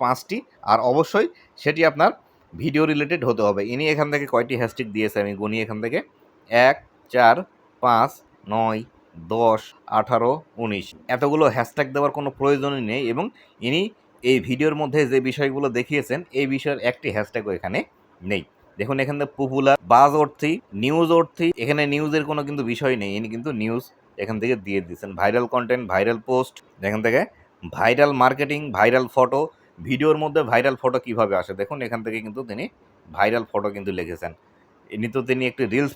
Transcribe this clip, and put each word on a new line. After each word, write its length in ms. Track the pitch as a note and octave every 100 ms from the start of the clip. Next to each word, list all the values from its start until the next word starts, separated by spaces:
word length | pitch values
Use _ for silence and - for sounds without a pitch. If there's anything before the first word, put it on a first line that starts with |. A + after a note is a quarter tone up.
পাঁচটি, 360 | B2 B2+ - G#3+ - _ -
আর 80 | A2+ B2
অবশ্যই 360 | C#3 D#3 G3+ E4+ - _ -
সেটি 220 | C#3+ D#3 D#3+
আপনার 220 | D3 F3+ - _ _ _
ভিডিও 300 | E2+ D3 D3 D#3
রিলেটেড 300 | D3 D3 E3+ B2
হতে 140 | A2 G#2
হবে। 140 | G2+ G#2
ইনি 120 | B2+ D#3
এখান 140 | D3+ D3
থেকে 120 | C#3+ C#3
কয়টি 220 | A#2 A#2+ B2
হ্যাশট্যাগ 280 | A#2 - A2+ G#2+
দিয়েছে 220 | G#2+ G#2+
আমি 100 | G2+ G2
গুনি 160 | G#2 A2 A2
এখান 120 | G#2+
থেকে, 160 | A#2 D#3+ - _ _ _ - A#2 C3
এক, 100 | C#3+ - _ _
চার, 220 | B2 A#2 C3 F#3+ _ _ _
পাঁচ, 280 | B2 A2+ C3+ - _ _ F#2+
নয়, 280 | A2 A2+ A2 A#2+ _ _ E2+ E2 A2
দশ, 260 | A2+ A2 - - - A2
আঠারো, 320 | G#2+ A#2 A#2+ D#3 - -
উনিশ। 240 | A2+ G2+ E2+ - - B2
এতগুলো 300 | C#3+ D3 C#3+ A#2+
হ্যাশট্যাগ 320 | A#2 - C3 C#3
দেওয়ার 160 | C#3+ D3
কোনো 120 | C#3+ -
প্রয়োজনই 440 | C#3 C#3+ C#3 C#3 G#2+
নেই 100 | B2 A#2+
এবং 140 | B2 G#3+ - _ - A#2
ইনি 140 | D#3 G#3+ - _ _
এই 140 | B2 C3 A2+
ভিডিওর 280 | B2+ D#3 D3+
মধ্যে 200 | D3 D3 C3+
যে 80 | C3 B2+
বিষয়গুলো 380 | C#3 C#3 C3+ C#3 A#2+
দেখিয়েছেন 420 | B2+ D3 - C#3+ - C3
এই 80 | C#3
বিষয়ের 260 | C3+ D3 C#3 A#2+
একটি 180 | B2+ C3 G#2+
হ্যাশট্যাগও 360 | G#2+ A#2 G#2 F2+
এখানে 220 | F2+ A#2+ D#4+ _ _ _
নেই। 220 | F#2 G2 D2 _ _ -
দেখুন 200 | G#2+ C3+
এখান 120 | C3+ C#3+
থেকে 120 | C#3+ -
পপুলার, 380 | C3+ C3+ C3+ C#3 F2+
বাজ 200 | A#2+ C#3+ D3+
অর্থী, 280 | D3 - D3+ F3 - G2
নিউজ 260 | B2 D#3+ E3 E3+
অর্থী, 280 | D#3+ - E3+ F3
এখানে 180 | A#2+ D3 D3
নিউজের 300 | C#3+ D3+ D#3 D3
কোনো 120 | D3+ C#3+
কিন্তু 160 | C#3+ A#2
বিষয় 240 | A#2+ C#3 B2
নেই, 100 | G2+ G2+
ইনি 100 | A2+ A#2
কিন্তু 140 | C#3 A#2
নিউজ 220 | A2 A#2+ - _ _ -
এখান 180 | G2+ G#2+
থেকে 140 | A#2 A#2+ F#2+
দিয়ে 140 | G2 E2+
দিয়েছেন। 220 | F2 G2 F2+
ভাইরাল 260 | G2+ A#2 A#2+
কনটেন্ট, 300 | B2 A#2+ B2 G#2+
ভাইরাল 280 | F#2+ G#2 A2+ B2+
পোস্ট, 280 | B2+ B2+ - - - F#2+
এখান 140 | G#2+ A2+
থেকে 160 | B2+ G3 _ _ _ E2+ -
ভাইরাল 340 | G#2+ B2 C#3+ C3+
মার্কেটিং, 380 | B2+ C3+ C#3+ D3 D3+ F#2+
ভাইরাল 280 | A2 B2+ B2 -
ফটো। 260 | B2+ C3+ D#3 - _ - E2+
ভিডিওর 300 | C3 D3+ D#3
মধ্যে 180 | D3+ D3+ B2+
ভাইরাল 240 | A#2 C3+ B2+
ফটো 180 | B2+ B2+ B2
কীভাবে 280 | A2+ G#2 F#2+
আসে 120 | F2+ F#2+
দেখুন 180 | G2+ C#3+ A#2
এখান 120 | A#2 A2
থেকে 120 | A2 A2
কিন্তু 160 | A2+ A#2+
তিনি 140 | G#2 G3 _ _ _ -
ভাইরাল 380 | E2 G#2 A#2 A2
ফটো 180 | G#2 G2+ G2+
কিন্তু 160 | G2 F2+
লিখেছেন। 320 | E2+ E2+ E2+ D#2+ _ _ _ _ -
ইনি 180 | G#2+ A2+ C3+
তো 40 | A#2+
তিনি 140 | C3 B2+
একটি 120 | - A#2
রিলস 200 | A#2+ C#3+